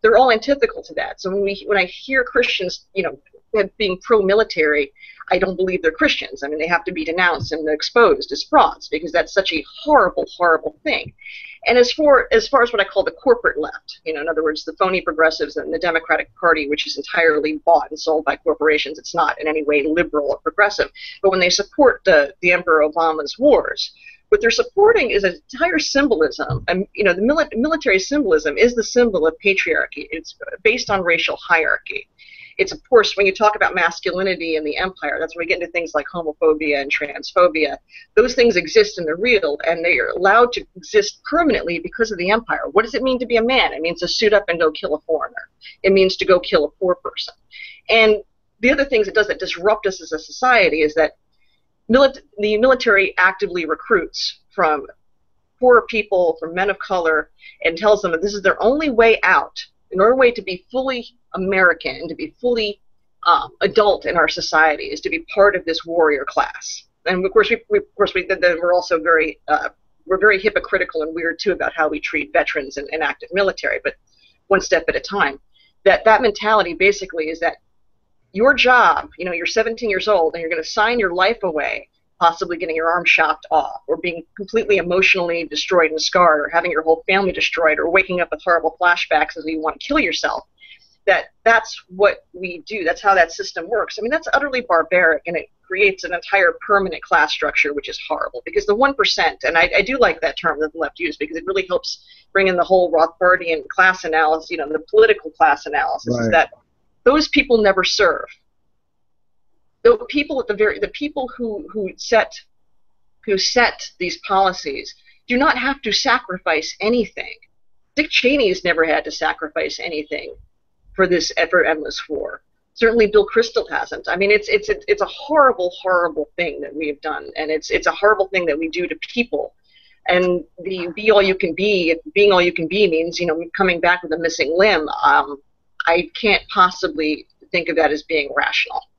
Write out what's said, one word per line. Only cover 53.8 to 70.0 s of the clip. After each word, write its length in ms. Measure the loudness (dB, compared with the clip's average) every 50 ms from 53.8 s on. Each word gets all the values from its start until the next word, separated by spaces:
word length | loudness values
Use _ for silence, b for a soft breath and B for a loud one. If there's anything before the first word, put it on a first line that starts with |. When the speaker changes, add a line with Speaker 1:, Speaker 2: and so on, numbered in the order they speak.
| -4 -4 -2 -2 -2 -4 -10 -8 -10 -10 -10 _ _ _ _
Speaker 1:
from 320 | -2 0 0 0 -2 -4 -10 -18 _ _ _ _ _ _ _ _ _ _ _ _ _
poor 260 | 4 6 6 6 4
people, 520 | 2 -4 -4 -4 0 0 2 2 0 0 -4
from 140 | -8 -8 -4
men 160 | -4 -2 -2
of 80 | -2 -6
color, 540 | -6 -4 -4 0 0 2 0 0 -2 _ _ B B B B B -4
and 140 | -4 -4 0
tells 240 | 4 4 4 4
them 100 | 2 -2
that 100 | -2 -2
this 140 | -2 -4 -6
is 80 | 0 0
their 180 | 0 0 2
only 300 | 2 0 2 2 0 -2
way 280 | 2 4 4 4 4 4 4
out. 340 | 2 2 2 2 -2 _ -18 -18 _ _ _ _ _
In 100 | -2 2
order 160 | 4 4 4
way 160 | 4 4 2
to 100 | 2 0
be 240 | -8 -10 -10 -10 _ _
fully 340 | -6 -4 -2 -2 -4 -6 -8 -12 _ _ _ _ -8
American 640 | -6 -4 -2 2 4 4 4 2 2 -4 -10 -8
and 120 | -8 -10 -10
to 80 | -8
be 180 | -10 -10 -12 _ _
fully, 400 | -2 -2 0 0 -2 -4 -6 _ _ _ _ _ _ _ _ _ 0 2
um, 240 | 2 2 0 -6 -6 _
adult 440 | -4 0 2 4 4 4 2 2 -2
in 100 | -4 0
our 140 | 0 0 0
society 560 | 0 -6 -8 -2 2 2 2 2 2 -2 -6
is 160 | -10 -10 -8
to 80 | -6 -6
be 100 | -6 -6 -8 -8 0
part 220 | 4 4 4 4
of 100 | 0 -4
this 200 | -4 -6 -6 -6
warrior 400 | -6 0 0 2 2 2 -2 -4
class. 600 | -4 -2 -2 -2 -2 -6 -14 -14 -14 -16 -16 _ _ _ _ _
And 200 | -4 -2 0 -2
of 60 | 2 2
course, 160 | 2 2 2
we, 120 | 0 -4 _ _
we, 100 | -2 -2
of 160 | -2 _ _
course, 180 | -2 -2 0 0
we, 120 | -4 -2
then 160 | -2 -4 0
we're 320 | 2 0 0 2 0 2 2
also 280 | 0 0 0 -2 -2
very, 380 | 2 2 2 2 2 0 -4 _ _ -2
uh, 200 | -2 -2 -2 -6 _ _ _ _ _ _